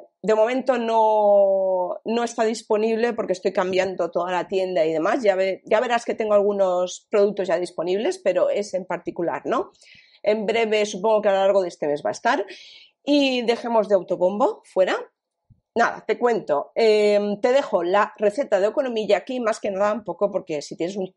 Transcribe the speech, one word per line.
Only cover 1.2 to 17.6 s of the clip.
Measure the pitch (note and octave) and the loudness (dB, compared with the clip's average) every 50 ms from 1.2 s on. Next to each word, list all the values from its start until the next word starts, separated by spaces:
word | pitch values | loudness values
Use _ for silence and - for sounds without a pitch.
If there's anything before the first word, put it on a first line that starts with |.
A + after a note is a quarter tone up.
| G#3 G#3 G3+ G3+ G3+ G3 G3 F#3+ F#3+ F#3+ F#3 F3+ F3+ F3+ - - - | 4 4 6 6 6 4 2 2 0 0 0 -2 -2 -4 -6 -8 -6
no | - A3+ A#3 A#3 | -4 -2 -2 -2
está | A#3 A#3 - A3+ | -4 -2 -2 -2
disponible | A3 A#3 A3+ - - A3 G#3 G#3+ A3+ A3+ A3 A#3 A#3+ A3 | -2 -2 -4 -2 -2 0 0 2 0 0 0 0 -2 -2
porque | A3+ G3 F3 F#3 | -4 -4 -4 -4
estoy | F3+ - G3+ F#3 | -2 -2 -2 0
cambiando | - F#3 F3+ F#3+ F3+ F#3 G3 F#3 F3 F3 E3+ | 0 -2 0 0 -2 -2 -2 -2 -4 -6 -4
toda | - F3+ F3 F3+ F#3 | -2 -4 -4 -2 -2
la | F3 E3+ - | -4 -4 -2
tienda | G3+ F#3 F3+ F#3 F#3 F3 D#3 | -4 -4 -2 0 0 0 0
y | D#3+ D#3+ | 0 0
demás. | D#3 D#3+ G3 A#3 C#4+ A#3+ | 0 0 0 0 0 2
Ya | G3+ F#3+ | 0 2
ve-, | F#3 F#3+ F#3+ F#3 - - | 2 0 -2 -2 -6 -4
ya | E3 A3 G#3+ | 0 0 0
verás | B3+ A#3+ A#3+ - - | 0 0 -2 -2 -2
que | - G#3 | -4 -6
tengo | - A3+ G#3+ G#3 | -4 0 2 2
algunos | G#3 G3 G#3 G3+ G3 G3 F#3 F3+ F3+ F3+ F3+ - - _ - | 4 4 2 2 2 2 2 2 0 -2 -4 -6 -12 _ -2
productos | - G#3 G3+ G#3 G3 G3+ F#3 | 2 2 2 2 2 -2 -2
ya | F3+ E3+ F3 | -2 0 -2
disponibles, | F3+ F3 - - D#3+ F3 F#3 G3+ A#3 F4 F#4 - | -2 -4 -6 -6 -4 -2 -2 -2 -2 -2 -4 -2
pero | - F#3+ F3+ F3+ - - | -2 0 2 2 2 0
es | B2 F#3+ G#3 - - | 0 -2 -4 -4 -6
en | F3+ F#3 | -8 -6
particular, | - F3+ E3+ - F3 - - F3 D#3+ C3 C#3+ - | -6 -8 -8 -8 -10 -6 -4 -4 -4 -4 -6 -4
¿no? | C#3 G#3+ C4 G4 - _ _ - - - - _ _ _ _ - | -4 -2 -2 -4 -6 _ _ -20 -20 -20 -20 _ _ _ _ -2
En | G#3 G#3+ A3 G#3 | -2 0 0 0
breve, | G#3 A3 A#3 A#3 G#3+ G#3+ G#3+ G#3 | -2 0 0 0 0 0 0 0
supongo | G#3 - F#3 F#3 A3 A3 G#3 G#3 | -2 -4 -4 0 2 2 2 2
que | G#3 | 2
a | F#3+ | 2
lo | F#3+ | 2
largo | G3 G3 G3 G3 F#3 | 2 4 4 2 2
de | F3 | 0
este | - - - | -6 -6 -4
mes | D3 D3 D3 - | -4 -4 -2 -4
va | G#3 | -6
a | G#3 | -6
estar. | - - A#3 C4 C#4+ G4 - E4 - - - - - - _ _ _ - | -4 -2 -2 0 -2 -2 -6 -10 -20 -20 -20 -20 -20 -20 _ _ _ -2
Y | C4+ D4 D4 C#4 C4+ B3+ B3 A#3 | 0 2 2 2 2 0 -2 0
dejemos | G#3+ A#3+ A3+ - A#3+ A#3 A3 G3+ G3 | 0 -2 -2 -2 -2 0 0 2 2
de | G#3 | 2
autobombo, | F#3 F3 - F3+ E3+ F3 F#3 G3 G#3 C4 G#4 A4+ - _ | 0 2 0 -2 0 0 0 2 2 0 0 0 -4 _
fuera. | _ - - - - G4 A#4+ B4 - _ _ _ _ _ _ _ _ - _ _ _ - | _ 0 0 2 2 0 -4 -6 -10 _ _ _ _ _ _ _ _ -20 _ _ _ 0
Nada, | A3+ A#3 D#3 - - - | 0 0 0 0 -4 -4
te | - G#3+ G#3+ | -4 -4 0
cuento. | A#3 A#3+ A3+ G3 - - D3 C#3+ - - - | 0 0 0 0 0 0 -2 -2 -2 -4 -2
Em, | - A3+ A3 G#3+ G#3+ G#3 G#3 G#3 G3+ G#3 G#3 G#3 G#3 | 2 2 4 4 4 4 4 2 2 0 0 -4 -2
te | - B3 B3+ | 0 2 2
dejo | C#4 | 2